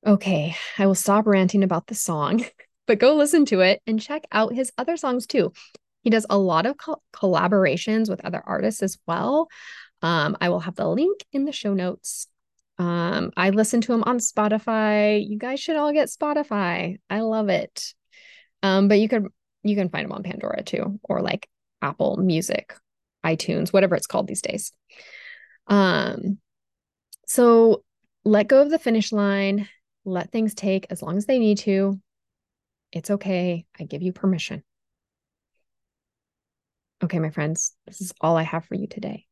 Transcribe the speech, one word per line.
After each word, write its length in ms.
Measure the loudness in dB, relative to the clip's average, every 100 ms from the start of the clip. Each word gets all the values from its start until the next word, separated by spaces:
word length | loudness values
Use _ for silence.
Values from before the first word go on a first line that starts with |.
| 4
Okay, 480 | 2 4 0 -2 -8 -12 0
I 80 | 2
will 80 |
stop 320 | 2 4 2 4
ranting 380 | 4 4 2
about 240 | 2 0 -4
the 80 | -8
song, 480 | -4 -2 0 0 -2 _ _
<laughs> 200 | _ -2
but 140 | 4
go 160 | 6 6
listen 280 | 4 4 4
to 140 | 4
it 220 | 4 2 -2
and 120 | -4
check 240 | -4 -10 -4
out 240 | -2 0
his 180 | -2 -4 -4
other 180 | -4 -2
songs 300 | -2 -4 -2
too. 260 | 0 0 -4 -20 -20 _ _
He 80 | 0
does 160 | 0 2
a 80 | 0
lot 260 | 2 2
of 120 | 0 -4
co-, 260 | -8 -10 _
collaborations 960 | -4 0 2 2 2 2 0 -2 -2 -2
with 160 | -4
other 160 | -6 -8 -6
artists 380 | -2 -2 -2
as 140 | -6 -6 -6
well. 420 | -4 0 0 -2 -8 -20 -20 -20 _
Um, 340 | -2 0 0 0
I 100 | 0
will 100 | -2
have 160 | -4 -4
the 120 | -2
link 360 | 0 0 -2 -6
in 120 | -4
the 60 | -4
show 240 | -4 -4
notes. 540 | -2 -4 -6 -12 -12 -14 _ _ _ _ _
Um, 540 | -2 -2 -2 -2 -4 -2
I 140 | 0
listen 300 | 2 0 0
to 120 | 0
him 120 | -2
on 140 | 0 -2
Spotify. 1080 | -4 -2 0 -2 -2 -2 0 2 2 0 -2
You 100 | -8
guys 200 | -8 -8
should 160 | -4
all 180 | -2 0
get 160 | 0 0
Spotify. 920 | -2 -4 -2 -2 -2 -2 -2 -6 -8 _
I 100 | -4
love 280 | -2 -2 0
it. 440 | 0 -2 -12 -16 -16 _ -20 -20 -20 _ _
Um, 240 | 0 4 6
but 140 | 4
you 80 | 4
could, 180 | 0 -2 _ _ _
you 100 | -2
can 140 | 0 -2
find 160 | -4
him 80 | -6
on 100 | -8
Pandora 400 | -10 -8 -6 -6
too, 380 | -6 -6 -4 -8
or, 180 | -4 -4
like, 280 | -2 -4 -8 _ _ _
Apple 340 | -8 -2 -2 0
Music, 560 | 0 0 0 -4 -6 -20 _ _ _ _
iTunes, 480 | -4 -2 -2 -2 0
whatever 240 | 2 2 0
it's 100 | -2
called 220 | -4 -4
these 140 | -6
days. 280 | -6 -8 -8 _ _ -20 -20 -20 -20 -20 -20 _ 0
Um, 720 | 4 4 2 -2 -4 -6 -6 _ _ _ _ _ _ _ -20 -4
so 560 | 4 6 8 6 4 _ _ _ _
let 220 | 2 2 6
go 160 | 6
of 80 | 6
the 80 | 2
finish 320 | 0 0 0
line. 580 | 0 0 0 0 -2 -4 _ _ _ -6
Let 240 | -6 -4
things 240 | -2 -2
take 320 | -2 -2 -2 -2
as 140 | -10
long 160 | -4 -4
as 80 | 0
they 140 | 2
need 180 | 4 2
to. 420 | 2 0 0 -2 _ _ _ _ _ _ _ _ _
It's 180 | -12 -4
okay. 560 | -4 -2 -2 0 -4 -8 _
I 40 |
give 200 | -12 -6
you 100 | -6
permission. 500 | -2 -2 -2 -4 -12 _ _ _ _ _ _ _ _ _ _ _ _ _ _ _ _ _ _ _ _ _ _ _ _
Okay, 160 | -4 -2
my 120 | -4
friends, 440 | -4 -4 -2 -4 _ -20
this 140 | -14
is 120 | -14 -4
all 160 | 2 2
I 80 |
have 200 | 0 -6
for 120 | -6 -8
you 100 | -8
today. 400 | -10 -12 -12 _